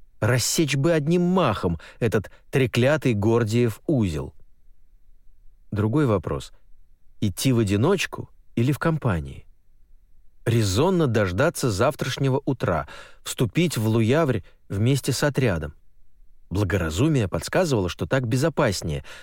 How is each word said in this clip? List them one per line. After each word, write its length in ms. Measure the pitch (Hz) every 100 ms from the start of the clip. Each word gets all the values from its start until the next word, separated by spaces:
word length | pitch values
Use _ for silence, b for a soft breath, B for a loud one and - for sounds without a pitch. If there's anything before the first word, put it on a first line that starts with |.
| - -
Рассечь 560 | 110 120 - - 151 139
бы 160 | 160
одним 300 | 165 147 175
махом 560 | 175 185 147 101 92 82 B B
этот 300 | 117 113 - b b
треклятый 640 | 139 127 - 123 156 135
Гордиев 680 | 104 104 117 110 117 120 - -
узел. 460 | 139 101 76 67 - - - - - - - - - - - - - -
Другой 360 | 98 110 131 139
вопрос: 460 | 101 - 71 - - - - - - - -
идти 320 | 104 - 135
в 60 | 117
одиночку 720 | 101 101 143 196 - - - - - -
или 160 | 123
в 60 | 143
компании? 680 | 170 156 123 85 69 67 - - - - - - - - - -
Резонно 640 | - 117 101 92 170 185 143
дождаться 640 | 113 98 92 156 - 131
завтрашнего 720 | 92 127 - 139 - 135 127
утра, 440 | - 131 - 82 71 B B B
вступить 540 | - - 120 - 170 127
в 100 | 110
Луяврь 540 | 113 110 147 156 107 - b -
вместе 440 | 98 117 139 -
с 100 | 127
отрядом. 520 | 147 135 127 85 76 - - - - - - - -
Благоразумие 800 | 101 101 98 82 82 151 143 95
подсказывало, 600 | - - 160 180 120 92
что 180 | - 87
так 200 | 131 120
безопаснее. 800 | 127 160 165 131 92 90 69 - B